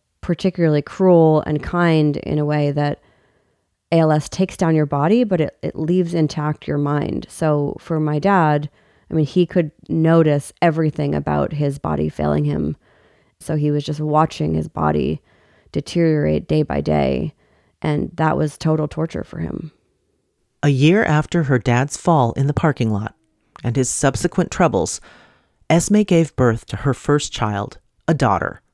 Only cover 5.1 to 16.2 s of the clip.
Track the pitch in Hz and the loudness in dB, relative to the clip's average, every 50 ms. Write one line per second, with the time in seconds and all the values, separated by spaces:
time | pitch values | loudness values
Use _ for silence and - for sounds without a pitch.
5.1 | 214 240 254 214 190 165 156 - - _ - 156 - - 160 156 175 185 180 170 | 2 2 2 2 0 0 -2 -2 -4 _ -8 -8 -6 -4 -2 0 0 0 0 0
6.1 | 175 170 156 147 - 156 147 151 151 - - - 151 143 147 143 147 147 - - | 0 0 0 0 0 -2 -4 -4 -4 -6 -6 -6 -4 -2 -2 0 -2 -2 -2 -4
7.1 | - - - - - - 170 156 151 147 143 143 - - - - 170 156 156 151 | -4 -6 -8 -10 -8 -4 -2 0 0 0 -2 -4 -6 -8 -8 -6 -4 -2 -2 -2
8.1 | 151 151 143 196 202 185 165 151 151 147 147 151 _ _ _ _ _ _ _ - | -2 0 0 2 2 4 4 2 2 0 -2 -4 _ _ _ _ _ _ _ -4
9.1 | - 160 151 139 - 180 175 165 - 180 170 151 - _ _ - - 165 160 160 | -2 0 0 0 2 0 0 2 2 0 0 -2 -4 _ _ -4 -2 0 2 4
10.1 | 165 165 160 156 147 143 - - - - - 170 151 160 160 156 - - 147 143 | 6 6 4 4 2 0 -2 -6 -6 0 0 0 2 2 0 -2 0 -2 -4 -2
11.1 | 151 147 143 151 147 147 143 - 160 147 147 143 139 139 - 156 156 147 151 156 | -2 -4 -2 -2 -2 -2 -2 -2 -2 -2 -2 -2 -4 -4 -6 -4 -2 -2 -2 -4
12.1 | - - 151 147 147 147 147 147 143 143 147 151 151 - _ _ _ _ _ _ | -4 -4 -2 -2 0 0 0 -2 -2 -2 -4 -4 -6 -8 _ _ _ _ _ _
13.1 | _ _ _ _ _ - - - 156 151 147 147 147 147 143 - 151 147 156 151 | _ _ _ _ _ -16 -8 -6 -4 -2 0 0 0 -2 -2 -4 -6 -6 -4 0
14.1 | 147 151 160 160 - - 156 151 160 156 156 156 - 160 156 151 151 - 139 139 | 2 2 2 0 0 -4 -4 -2 -2 -2 -4 -6 -6 -4 -2 0 0 0 -2 -2
15.1 | 156 151 _ _ _ _ _ _ _ _ _ _ - - 147 - - 175 170 160 | -4 -6 _ _ _ _ _ _ _ _ _ _ -8 -8 -8 -4 -2 0 0 2
16.1 | 156 151 | 2 0